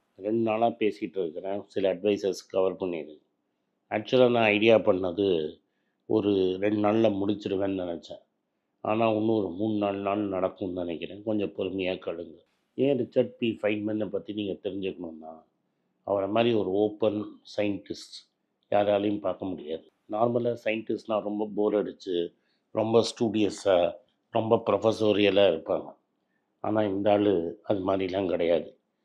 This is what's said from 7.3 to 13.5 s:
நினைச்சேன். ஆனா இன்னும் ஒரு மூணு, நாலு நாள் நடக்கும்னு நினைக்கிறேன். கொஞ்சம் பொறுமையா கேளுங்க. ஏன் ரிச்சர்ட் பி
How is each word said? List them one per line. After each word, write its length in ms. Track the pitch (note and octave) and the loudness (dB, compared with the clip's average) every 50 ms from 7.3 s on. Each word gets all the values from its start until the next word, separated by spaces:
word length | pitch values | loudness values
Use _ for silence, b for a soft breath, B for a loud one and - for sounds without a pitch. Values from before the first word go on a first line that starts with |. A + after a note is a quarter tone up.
| G#2 F#2+ - G2+ G2 F#2+ G2+ G2 G2 F#2+ F2+ | -2 -4 -4 -4 -2 -2 -2 -2 -2 -4 -4
நினைச்சேன். 380 | F2 E2+ D#2 - - F2 - - _ _ _ _ _ _ _ _ _ _ _ | -6 -6 -8 -10 -14 -18 -18 -20 _ _ _ _ _ _ _ _ _ _ _
ஆனா 280 | - G#2 G#2+ A2+ A#2 A2+ | -4 -2 0 2 2 2
இன்னும் 260 | A2 G#2+ G#2+ A2 A2+ | 2 2 2 2 2
ஒரு 140 | A2 G2 - | 2 0 -2
மூணு, 280 | E2 F#2+ G#2+ A2 G#2+ G#2 | -4 -4 -2 -2 -2 0
நாலு 200 | G#2 G2+ G2 G2 | -2 -2 -2 -2
நாள் 220 | G2+ G2+ G2 G#2 | -2 -2 -2 -2
நடக்கும்னு 640 | G#2 G2+ F#2+ F#2 F#2 F2+ - - G#2 F#2 F2 F2+ | -2 -2 -2 -2 -2 -4 -4 -6 -8 -6 -6 -6
நினைக்கிறேன். 420 | F2 E2+ E2 D#2 E2 - F2+ G2+ G#2 | -6 -6 -6 -8 -8 -10 -12 -10 -6
கொஞ்சம் 260 | A2+ G#2+ G#2+ G2+ F#2 | -4 -2 -2 -2 -4
பொறுமையா 480 | - - G2+ F#2 F#2 F#2+ F2+ F2+ F#2 F2 - | -4 -6 -6 -4 -4 -4 -2 -4 -4 -4 -6
கேளுங்க. 320 | F#2+ E2+ E2 E2+ E2+ D#2 F2 _ _ _ _ _ _ _ | -8 -8 -8 -10 -14 -16 -20 _ _ _ _ _ _ _
ஏன் 240 | - B2+ C#3 C#3+ A#2+ | 0 0 2 2 0
ரிச்சர்ட் 400 | A#2 - - C3 B2 - - - | -2 -2 0 0 0 0 -2 -4
பி 220 | A#2+ A2+ | -2 -2